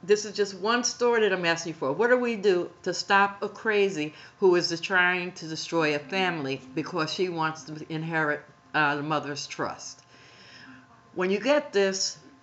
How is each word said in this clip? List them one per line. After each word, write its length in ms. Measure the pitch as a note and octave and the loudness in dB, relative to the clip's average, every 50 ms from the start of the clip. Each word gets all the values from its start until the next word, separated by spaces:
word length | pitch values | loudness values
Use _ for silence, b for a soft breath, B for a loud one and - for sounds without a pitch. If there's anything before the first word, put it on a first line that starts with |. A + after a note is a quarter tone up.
| - | 4
This 240 | E3+ G#3 G#3 - | 2 2 2 2
is 100 | G#3+ G3 | -8 -2
just 220 | G3 G3+ F#3 G3 F#3 | -2 -2 -2 -2 -6
one 260 | F3+ A3 A#3 B3 B3 | -2 0 0 0 0
story 380 | - - - B3 A#3+ A#3 A3+ A3 | -2 -2 0 2 2 4 4 4
that 100 | G3+ F#3+ | 2 2
I'm 140 | F3+ F3 | 2 0
asking 280 | E3 E3 D#3+ - F3+ D#3 | 0 0 0 -4 -8 -8
for. 160 | - D#3 C3 | -4 -2 -2
What 200 | C#3+ E3 A3 A#3+ | 0 2 4 4
do 80 | B3+ B3+ | 4 4
we 180 | B3 A#3+ A#3 | 2 0 -2
do 340 | G#3 F#3 G#3 F#3 F3 E3+ - - - - | 2 2 4 4 4 2 -4 -8 -8 -6
to 100 | F#3 F3 | -6 -6
stop 500 | - - - G3+ G3 G3+ G3+ G3+ - - | -6 0 4 4 6 6 4 0 -6 -8
a 60 | G3+ | -8
crazy 640 | G3+ - - A3+ G#3+ G#3 G3+ G3 E3+ D#3 D3+ D3+ D3+ B B B B B | -8 -4 -2 0 2 2 2 2 0 -2 -6 -6 -6 B B B B B
who 160 | G3+ F#3 F3 | 4 6 6
is 240 | F3 D#3+ - E3+ E3 | 6 4 0 -4 -4
trying 540 | - - G3 F3+ F3+ F3+ F3+ F3+ F3 F3+ F3 | -4 0 2 4 4 4 2 0 -4 -6 -10
to 160 | - F3 D#3 | -10 -10 -10
destroy 460 | D#3+ D#3 - - E3+ E3 D#3+ D3+ D3 | -10 -10 -8 -2 0 2 2 2 0
a 20 | D3 | -2
family 640 | D3 - F#3+ F#3+ F#3+ F3+ E3+ D#3+ C#3 C3+ C3+ C3+ - - - | -4 -4 -2 0 0 0 -2 -2 -4 -4 -4 -6 -8 -8 -6
because 360 | D#3+ D3+ - - F3 D#3 D3+ | -6 -6 -4 -2 -2 -2 -2
she 200 | - - F#3 F#3 | 0 -2 -2 -2
wants 320 | E3+ E3 D#3 D#3 D3+ - - | 0 -2 -2 -2 -2 -6 -12
to 220 | - D#3 D3+ D#3 - | -12 -12 -12 -10 -8
inherit, 540 | D#3+ D#3 D#3+ E3 E3 D#3+ D#3 D3 D3 D3 - - - - _ - - | -8 -6 -6 -2 0 0 0 0 -2 -4 -6 -16 -20 -20 _ -6 0
uh, 220 | D3 D3+ C#3+ D3 | 0 2 2 0
the 60 | D3 C#3+ | -2 -2
mother's 440 | D3+ D#3 D3 C#3+ C#3 D3 C#3 - | -2 -2 -2 -2 -4 -8 -8 -10
trust? 560 | - - - D3 A2 - - - - - - _ B B B B B B B B B B B B B B B B B - - _ - - | -12 -6 -6 -6 -6 -6 -8 -12 -16 -16 -18 _ B B B B B B B B B B B B B B B B B -20 -20 _ -14 -4
When 160 | - F#3 F#3 | -2 0 0
you 100 | G3+ G#3 | 0 0
get 320 | G3 C4 D4 D4 D4 - - | 2 2 2 2 0 0 2
this 460 | G3+ G3 F#3+ F#3+ F#3+ - - - - - - - _ | 2 2 2 2 -2 -4 -4 -6 -10 -20 -20 -20 _